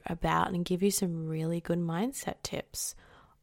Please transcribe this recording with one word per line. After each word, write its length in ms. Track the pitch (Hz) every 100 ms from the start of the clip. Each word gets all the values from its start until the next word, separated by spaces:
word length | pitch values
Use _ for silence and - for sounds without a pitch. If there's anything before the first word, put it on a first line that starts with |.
| -
about 440 | 170 160 160 180
and 140 | 180 175
give 160 | 180
you 100 | 202
some 360 | 196 180 165 160
really 340 | 160 160 170
good 180 | - 175
mindset 640 | 170 165 240 - - -
tips 540 | - - - - - - - - - _